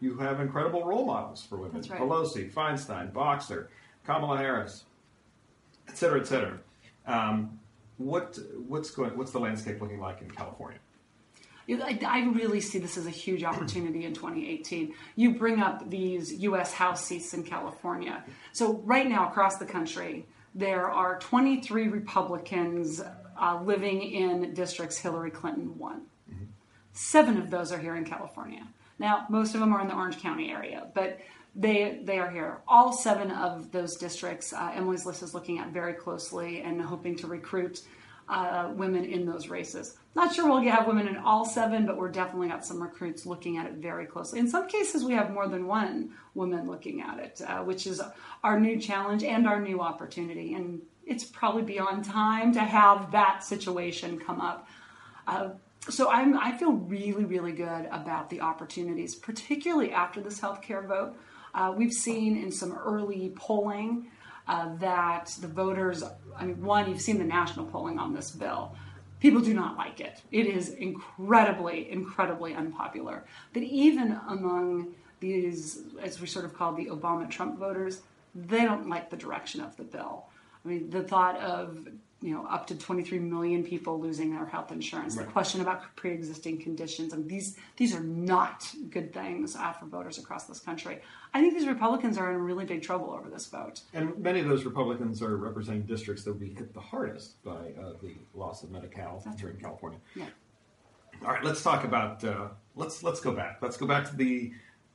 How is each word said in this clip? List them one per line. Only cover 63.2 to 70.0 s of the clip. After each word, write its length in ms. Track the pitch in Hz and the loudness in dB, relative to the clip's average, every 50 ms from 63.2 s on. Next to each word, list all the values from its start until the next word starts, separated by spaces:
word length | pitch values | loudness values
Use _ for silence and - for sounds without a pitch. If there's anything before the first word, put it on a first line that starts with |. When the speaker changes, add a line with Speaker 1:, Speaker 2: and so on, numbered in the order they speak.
| 185 185 185 | -4 -4 -6
Speaker 2:
polling, 720 | - - - 214 208 202 208 202 208 214 226 240 240 240 - - - - - - - - 180 | -8 -2 0 2 2 2 2 0 -2 -2 -2 -2 -2 -4 -8 -18 -20 -20 -20 -20 -12 -4 -2
uh, 260 | 175 170 170 165 165 | 0 0 0 -2 -4
that 500 | 165 185 185 180 175 175 170 170 170 170 - - - | -2 0 2 2 4 4 2 2 0 -4 -8 -10 -10
the 40 | 185 | -8
voters, 560 | 165 156 180 190 190 185 190 190 180 175 160 - - - - - - - | -8 -2 0 0 0 2 2 0 0 0 -2 -6 -8 -10 -14 -16 -16 -10
I 100 | - 180 | -6 -6
mean, 160 | 185 175 170 | -4 -4 -2
one, 260 | 180 202 208 208 202 190 | 2 4 4 4 4 2
you've 140 | 185 - | -2 -2
seen 160 | - 226 208 185 | 0 2 2 2
the 60 | 170 | 2
national 420 | 160 170 175 175 175 - 165 160 | 4 4 2 2 2 -2 -6 -8
polling 320 | - - 151 - 170 165 151 | -6 -6 -4 -4 -4 -4 -4
on 160 | - - - | -4 -4 -4
this 160 | - - - | -6 -6 -8
bill. 440 | - - - - - - - - - - - - - - - - - - | -8 -6 -6 -4 -4 -4 -6 -8 -10 -14 -16 -16 -16 -18 -20 -18 -4 8
People 220 | - 294 - 240 | 8 8 10 10
do 100 | 233 220 | 6 6
not 240 | 214 226 156 - - | 4 2 0 -2 -4
like 240 | - - - - - | -6 -6 -6 -6 -10